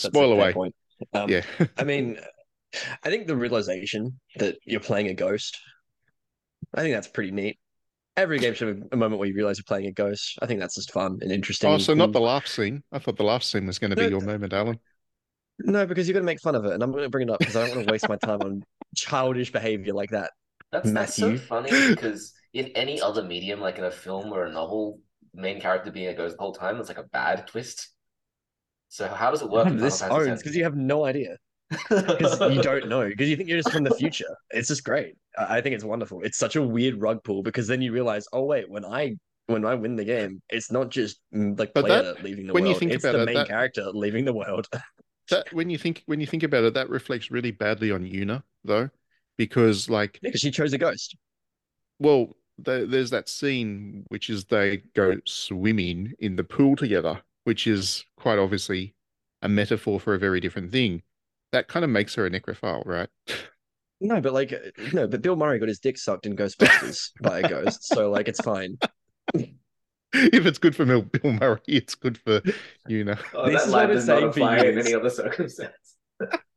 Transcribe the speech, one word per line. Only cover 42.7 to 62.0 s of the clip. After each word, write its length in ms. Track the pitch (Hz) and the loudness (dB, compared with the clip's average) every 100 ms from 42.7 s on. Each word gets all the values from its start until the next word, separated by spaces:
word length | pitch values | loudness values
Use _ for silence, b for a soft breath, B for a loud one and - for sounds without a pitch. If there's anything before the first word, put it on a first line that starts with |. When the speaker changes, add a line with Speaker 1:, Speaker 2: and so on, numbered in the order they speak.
Speaker 1:
world. 0 | |
Speaker 2:
think 140 | 180 170 | 2 0
Speaker 1:
It's 60 | |
Speaker 2:
about 160 | 131 135 | 0 2
Speaker 1:
the 60 | 117 | 2
Speaker 2:
it, 40 | |
Speaker 1:
main 140 | 117 | 2
Speaker 2:
that, 100 | 127 | 0
Speaker 1:
character 460 | 143 107 127 - 98 | 0 0 -2 -2 -6
leaving 320 | 104 104 113 | -2 -2 0
the 80 | 135 | 0
world. 340 | 113 98 92 104 | -2 -4 -4 -4
<laughs> 580 | 123 - _ _ _ - | -8 -12 _ _ _ -2
Speaker 2:
that, 220 | 185 - | -2 -2
when 180 | 170 170 | -4 -2
you 80 | 160 | -2
think, 240 | 170 160 - | -4 -4 -4
when 140 | 151 | -4
you 60 | 147 | -2
think 160 | 165 | -2
about 220 | 160 135 | 2 4
it, 100 | 113 | 4
that 140 | 131 131 | 2 -2
reflects 400 | 135 - 123 - | -4 -4 -6 -4
really 200 | 120 123 | -4 -4
badly 400 | 98 104 107 110 | -2 -2 0 0
on 140 | 95 | -2
Yuna, 380 | 92 95 101 127 - _ | -4 -4 -4 -6 -10 _
though, 260 | - 104 131 - _ _ _ - | 0 0 0 -8 _ _ _ -4
because, 520 | 110 127 113 101 - | 0 6 6 4 2
like, 280 | 110 104 - | 0 0 -4
Speaker 1:
Yeah, 100 | 240 | -6
'cause 100 | - | -2
she 100 | 143 | -2
chose 220 | 131 151 | 0 0
a 60 | 135 | 2
ghost. 380 | 165 110 - - _ _ _ _ _ _ _ - | 0 -2 -8 -16 _ _ _ _ _ _ _ 2
Speaker 2:
Well, 380 | 147 139 113 - _ - | 6 6 4 -6 _ -10
the, 280 | - 131 104 | -2 -2 0
there's 220 | 131 120 | 0 0
that 180 | 117 - | -2 -4
scene, 760 | - 143 131 110 101 101 98 98 | -4 -2 -2 -2 -6 -10 -14 -12
which 220 | 107 - | -8 -6
is 140 | 104 98 | -6 0
they 320 | 107 101 98 - | 2 2 0 -2
go 220 | - 95 92 - | 2 2 2 -2
swimming 880 | - - 92 104 110 87 87 107 - | -8 -6 0 2 2 0 -2 -6 -4
in 180 | 107 92 | -4 -2
the 80 | |
pool 300 | - - 139 139 | -2 4 4 4
together, 460 | 131 95 80 80 - _ | 2 2 0 -4 -10 _
which 220 | - 107 113 | -2 0 2
is 380 | 101 92 - - _ | 0 0 -6 -10 _
quite 220 | 127 107 | 0 2
obviously 560 | 95 98 - 92 95 _ _ _ _ - | 2 0 -2 -4 -6 _ _ _ _ -6
a 60 | - | 0
metaphor 520 | 104 101 110 - 98 | 2 2 0 0 -2
for 140 | - | 0
a 40 | 95 | 0
very 220 | 98 92 | 2 0
different 320 | 87 101 90 | -2 -6 -4
thing. 300 | 127 120 85 - _ _ _ _ | 0 0 -2 -10 _ _ _ _
That 160 | 127 - | -2 0
kind 160 | 165 | -2
of 60 | 160 | 2
makes 240 | 110 | 2